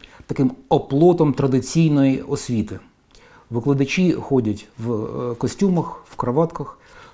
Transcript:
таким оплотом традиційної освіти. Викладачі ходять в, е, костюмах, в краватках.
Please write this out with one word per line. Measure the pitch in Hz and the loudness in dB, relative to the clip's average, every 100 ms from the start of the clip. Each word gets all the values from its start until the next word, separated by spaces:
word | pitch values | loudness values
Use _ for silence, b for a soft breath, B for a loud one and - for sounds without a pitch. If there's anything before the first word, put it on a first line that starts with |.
| B B - | B B -8
таким | - 131 - - | -2 0 -2 0
оплотом | 151 - 139 175 170 151 | 0 2 4 4 6 2
традиційної | 127 143 131 - 165 160 147 135 131 | 2 0 0 0 2 4 4 4 2
освіти. | - 110 - 113 101 92 - _ _ b b b _ | -4 -6 -2 -2 -4 -8 -16 _ _ b b b _
Викладачі | 117 139 135 135 - 185 | -4 0 0 0 2 2
ходять | - - 135 107 101 - - | 0 0 0 0 -4 -10 -10
в, | 117 | -6
е, | 110 - 131 123 | -4 -6 -6 -8
костюмах, | 117 135 - 202 175 160 - - | -4 -6 0 0 0 -2 -10 -14
в | - | -6
краватках. | 123 131 165 - 139 - B B B | -2 0 -2 -4 -14 -16 B B B